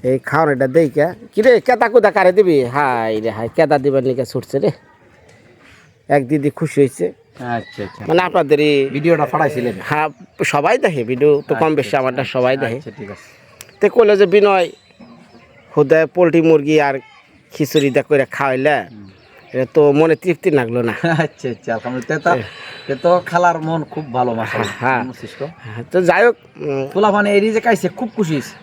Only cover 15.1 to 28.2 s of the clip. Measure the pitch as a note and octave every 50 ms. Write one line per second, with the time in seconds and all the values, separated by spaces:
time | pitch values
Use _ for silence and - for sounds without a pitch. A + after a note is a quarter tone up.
15.1 | - - - _ _ - _ _ _ _ _ _ - D3+ D3 C3+ D#3+ D#3+ D#3+ D3
16.1 | _ F3 F3+ E3+ D#3 E3+ D#3+ E3 D#3+ D3+ C#3+ C#3+ D#3 D#3 D3 C#3+ C3+ C3+ B2+ -
17.1 | - - _ _ _ _ _ _ - - D3+ C3+ - D#3 C#3 C#3+ B2 C#3+ C3 _
18.1 | D3+ C#3 C3+ - - - C#3+ C#3 C3 C3 C3 D3 D3 B2+ G2 F2 A#2 G#2 G2+ F#2+
19.1 | F#2+ _ _ _ _ - - - - B2+ C3 B2 _ D#3+ D3 D3 C#3 D3 D#3+ E3
20.1 | D#3 - - F#3 E3 - - F#3 D3 C#3 B2 A2+ A#2 B2 A#2 A#2 G#2 - - E3+
21.1 | E3 D3 D#3+ D3+ - _ - C3 A#2 - _ - A#2 A2+ - A#2+ B2+ B2+ A#2 -
22.1 | D#3 D#3 C#3 E3+ D3 C3 G#2 - - - - - - - - - C#3 C3 - F3
23.1 | F3+ F3+ F3 - E3+ F3 F3 F3 E3+ D#3+ D#3 D#3+ E3 E3 D3 - - D#3 D#3 C3+
24.1 | A#2 B2 B2 B2 A2+ A2+ A2+ A2+ - A#2 A2+ G#2 - - A#2+ B2+ C3 B2 A#2+ C3
25.1 | A#2+ - - G#2+ - - C3+ D3+ E3+ - - A2+ G#2+ A2+ A#2+ - - F3+ F#3 E3+
26.1 | E3+ F3+ A3 A#3+ A3+ _ _ - _ - D3+ D3+ C#3 C3+ C3+ C3+ - F#3+ G#3 G#3+
27.1 | G3 G#3 G3+ G3+ G#3 G3+ G3 A3 G#3+ A3 G#3+ A#3 A3+ E3+ - F3+ - - B3+ A3
28.1 | - -